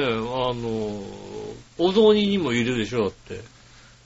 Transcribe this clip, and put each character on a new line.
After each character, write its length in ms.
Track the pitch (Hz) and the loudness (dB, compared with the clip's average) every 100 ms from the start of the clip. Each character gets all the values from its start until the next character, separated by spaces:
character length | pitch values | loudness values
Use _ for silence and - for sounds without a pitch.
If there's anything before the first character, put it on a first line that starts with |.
| 135 113 113 127 127 | 2 0 -2 -2 -2
の、 480 | 120 117 110 107 104 98 101 98 104 107 117 - - | -2 -4 -4 -4 -6 -10 -14 -14 -12 -12 -14 -18 0
お 140 | 175 | 2
雑 220 | 190 220 | 6 6
煮 120 | 214 208 | 6 4
に 100 | 202 | 0
も 160 | 151 | 0
入 100 | 120 | 0
れ 80 | 117 | 0
る 60 | 123 | 0
で 80 | 104 | -2
し 100 | 120 | 0
ょ、 60 | |
だ 60 | 98 | -2
っ 40 | |
て。 300 | - - - - - - - - - | -4 -14 -14 -14 -20 -20 -20 -20 -20